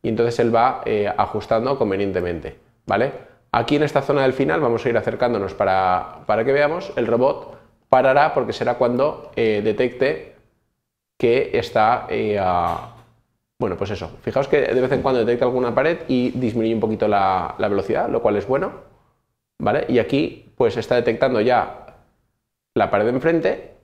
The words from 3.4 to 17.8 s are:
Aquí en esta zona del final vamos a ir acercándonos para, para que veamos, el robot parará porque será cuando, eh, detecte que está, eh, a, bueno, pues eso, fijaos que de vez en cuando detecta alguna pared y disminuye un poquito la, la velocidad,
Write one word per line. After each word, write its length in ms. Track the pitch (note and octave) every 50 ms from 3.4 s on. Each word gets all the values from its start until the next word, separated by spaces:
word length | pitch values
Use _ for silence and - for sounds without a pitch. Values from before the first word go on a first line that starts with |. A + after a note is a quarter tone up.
| _ _
Aquí 260 | - A#2 A#2 - D3
en 80 | C#3+ D3+
esta 180 | C#3+ - C#3+
zona 200 | C3+ - - C#3
del 100 | C3 C3
final 280 | B2 - C#3 D3 E3 E3+
vamos 240 | D3 A#2+ A#2 A2 -
a 40 | B2
ir 80 | A2+
acercándonos 580 | A2 G2+ A#2 A2+ - B2+ A#2+ A#2 G#2 G2 F#2 -
para, 680 | - G#2 F#2+ F#2+ F#2+ F#2+ F#2 F2+ F2+ - - - - -
para 180 | - G#2+ G#2+ A2+
que 80 | C3+
veamos, 400 | C3+ C#3+ D3 D3 D#3+ F3+ F#3+ - -
el 100 | C3+ A#2+
robot 500 | A2 A#2 A#2 B2+ C#3 - - - - - - - _ _ _ _ _
parará 460 | C3 B2+ B2+ C3+ C3 C#3+ D3 D#3 -
porque 180 | C#3+ A#2+ A#2
será 220 | A2+ - A#2+ A#2+ B2
cuando, 560 | - B2+ A#2+ B2 B2 C#3 D3+ - - - - -
eh, 260 | - A#2 A2 G#2+ G#2
detecte 720 | G#2 A2 G#2 G#2 B2+ B2 B2 B2 C3 C#3 D#3 - - - - _ _ _ _ _ _ _ _ _ _ _ _ _ _ _ _
que 340 | _ - A#2 A#2 C3+ - - -
está, 520 | A#2+ - - - A2+ G#2+ A2+ B2 A2+ - -
eh, 260 | - A2 A2 G#2+ G#2 G2+
a, 560 | F#2+ F#2 F2+ F2 F2 E2+ E2+ E2 - - - - - _ _ _ _ _ _ _ _ _ _ _
bueno, 160 | B2+ G2+ F2+
pues 160 | - G2+ G2+
eso, 180 | G#2 F2 F2 E2 - -
fijaos 260 | - A#2 G#2 C3 C#3 C#3
que 120 | D3+ D3
de 200 | - - - C3
vez 100 | C3 B2+
en 120 | C#3+ -
cuando 180 | - C3 C3 B2
detecta 240 | A2 A#2 A#2 A#2 C3+
alguna 280 | B2 B2+ B2+ B2 A#2+
pared 260 | A2 B2+ C#3 D#3+ E3+ E3+ - -
y 220 | C3 B2 B2 B2
disminuye 440 | - B2+ B2+ A2 G#2+ A#2 A2 A2+ A#2
un 60 | A2
poquito 260 | A2 G#2+ G#2+ G#2 A2
la, 480 | G#2+ G#2 G2 F#2+ F#2+ F#2+ F#2 E2 - -
la 120 | - - G#2
velocidad, 400 | G2+ G2